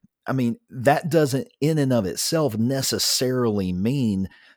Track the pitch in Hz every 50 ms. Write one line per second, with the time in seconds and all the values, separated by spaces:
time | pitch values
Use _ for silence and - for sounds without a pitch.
0 | _ _ _ _ - - 127 131 127 117 113 - _ _ 85 131 113 135 147 147
1 | - 160 143 165 151 131 123 135 - - _ - 135 156 160 156 143 131 127 117
2 | 98 90 - - - - - 107 104 104 107 107 113 123 135 135 131 - 117 95
3 | - - - - 131 127 127 127 120 113 104 101 95 92 90 90 98 117 139 143
4 | 127 110 101 95 98 95 - - - - _